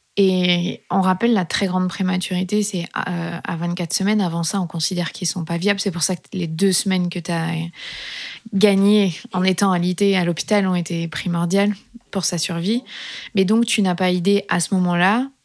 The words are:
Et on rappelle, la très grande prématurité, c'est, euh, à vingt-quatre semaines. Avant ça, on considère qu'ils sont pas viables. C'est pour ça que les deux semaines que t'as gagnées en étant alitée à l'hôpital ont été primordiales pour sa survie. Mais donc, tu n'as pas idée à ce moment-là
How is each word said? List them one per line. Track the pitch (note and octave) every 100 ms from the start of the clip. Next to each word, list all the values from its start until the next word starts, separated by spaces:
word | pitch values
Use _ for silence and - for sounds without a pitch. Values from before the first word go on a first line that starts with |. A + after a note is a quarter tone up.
| _ -
Et | G3 F#3 F3+ F3 E3+ D3+ -
on | G3
rappelle, | F#3 F3+ A#3
la | G#3+
très | E3 - F#3+
grande | F#3 F#3
prématurité, | - F#3 F#3 - F3+ F#3 G#3
c'est, | G3+ F3+
euh, | E3+ - - F3 E3 E3+
à | - E3
vingt-quatre | F3 F3 E3
semaines. | - F#3+ G#3+
Avant | F#3 E3
ça, | E3 G3+
on | F3
considère | E3+ - F3+ E3+
qu'ils | - F3
sont | F#3
pas | E3 E3+
viables. | F#3+ G3
C'est | G3+
pour | E3
ça | - F3+
que | -
les | F#3 E3+
deux | D#3+ G3
semaines | F3+ G3 F#3 F3
que | F3
t'as | E3 E3+ E3 E3 E3 - - - - - - - -
gagnées | G3 G3+ G3 G3 G#3 G3 D#3+ -
en | F3+
étant | F#3+ F#3 G3
alitée | F3+ F3+ F3 G3+ F#3+
à |
l'hôpital | F3 E3 - G#3 F#3+
ont |
été | F3+ E3 E3+ E3
primordiales | - F3+ E3+ E3+ G3 G#3 G3+ - A3+ _
pour | G3
sa | F3 F3
survie. | - E3+ F3 A#3+ - - - - -
Mais | G3
donc, | F#3+ A3+ A#3
tu | -
n'as | F#3+
pas | F3 F#3
idée | F3+ F3 G3+ -
à | F3
ce | -
moment-là | F#3 F3+ F3 F3+ A3+ C4+ -